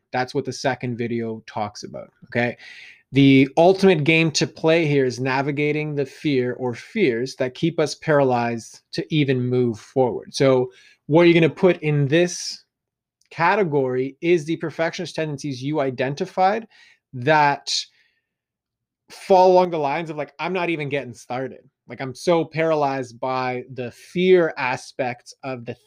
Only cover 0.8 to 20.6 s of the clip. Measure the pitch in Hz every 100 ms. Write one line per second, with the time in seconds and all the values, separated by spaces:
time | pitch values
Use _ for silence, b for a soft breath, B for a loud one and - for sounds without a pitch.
0.8 | 123 117 117 117 113 110 - 113 104 -
1.8 | - 65 - _ - 120 120 - B B
2.8 | B B _ 131 139 135 135 160 170 190
3.8 | 190 175 147 160 165 - 160 - 160 165
4.8 | 156 143 131 117 131 131 139 143 147 151
5.8 | 151 143 139 - 156 131 123 117 123 113
6.8 | - 226 160 113 127 - 127 - 165 160
7.8 | 147 - - 147 135 120 117 117 - -
8.8 | _ - - 160 135 127 123 127 123 104
9.8 | - 135 123 80 - - 135 131 127 b
10.8 | b b - 160 175 170 160 - 185 175
11.8 | 156 147 139 160 175 - - - _ _
12.8 | _ _ _ _ _ - 170 208 180 143
13.8 | 131 127 135 135 170 175 147 165 165 -
14.8 | 165 - 170 - 160 143 151 127 135 151
15.8 | 135 123 131 147 185 - 185 226 220 b
16.8 | b b _ 127 123 156 147 139 - -
17.8 | - _ _ _ _ _ _ _ _ _
18.8 | _ _ _ - - 185 185 180 180 170
19.8 | 139 156 165 151 139 - 165 185